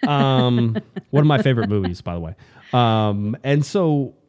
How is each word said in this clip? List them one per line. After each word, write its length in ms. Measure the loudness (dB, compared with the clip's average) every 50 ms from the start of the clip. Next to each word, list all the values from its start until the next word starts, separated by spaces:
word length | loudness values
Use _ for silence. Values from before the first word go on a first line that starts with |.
| -2
Um, 680 | 0 2 2 2 2 2 2 2 2 2 2 0 0 -2 -4 -8 _ -14 -16 -8 -2
one 120 | 0 2
of 40 | 4
my 140 | 4 4 2
favorite 260 | 2 2 0 0 0
movies, 340 | 0 -2 -2 -2 -4 -6 -8
by 120 | -8 -8 -8
the 60 | -8
way. 160 | -8 -10 -12 -16 -20 _ -20 -20 -10 -2 0
Um, 640 | 2 2 2 2 2 0 0 -2 -2 -4 -4 -6 -4 -2
and 220 | 0 0 0 0
so, 480 | 0 -2 0 0 0 0 0 -2 -6 -10 _ _